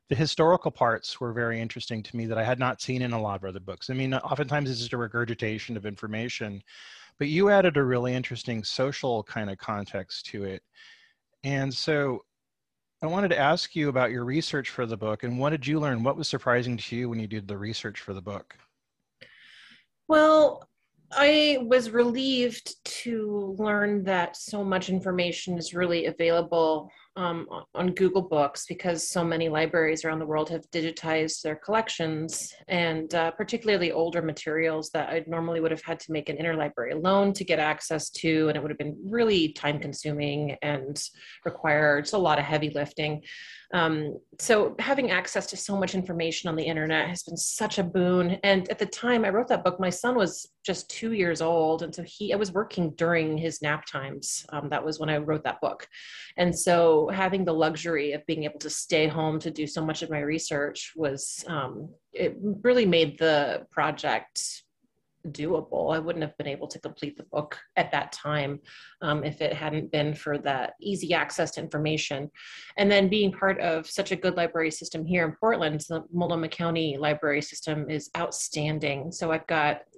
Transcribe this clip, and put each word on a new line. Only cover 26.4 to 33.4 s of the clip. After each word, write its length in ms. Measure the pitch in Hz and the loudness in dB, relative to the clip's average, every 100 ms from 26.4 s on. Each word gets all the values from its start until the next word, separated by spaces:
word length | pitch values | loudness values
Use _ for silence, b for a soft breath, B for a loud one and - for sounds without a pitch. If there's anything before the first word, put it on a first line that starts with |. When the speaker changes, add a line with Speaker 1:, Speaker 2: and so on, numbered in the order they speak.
| 165 170 160 156 151 B B 190 | 2 2 4 2 -2 B B -4
Speaker 2:
um, 300 | 175 170 - | -4 -2 -6
on, 140 | 87 - | -12 -10
on 160 | - 180 | -2 0
Google 300 | 180 185 190 | 4 2 2
Books, 420 | 180 151 143 - - | 2 2 2 0 -8
because 400 | 175 180 165 - | -4 -2 -2 -2
so 160 | 180 | 0
many 240 | 165 165 165 | 0 2 0
libraries 560 | 156 160 170 156 160 | 2 2 4 2 2
around 140 | 160 160 | -2 -2
the 80 | 151 | 0
world 220 | 156 156 | 0 0
have 200 | 165 - | -4 -4
digitized 720 | 170 160 165 165 160 160 - | -4 -2 -4 0 0 0 -2
their 140 | 156 156 | -6 -6
collections, 1000 | - 220 220 - 160 156 160 - - B - | 0 0 0 -2 -2 -2 -4 -6 -10 B -4
and, 460 | 180 170 160 160 | 0 0 0 0
uh, 160 | 170 165 | 0 0
particularly 580 | 165 | 0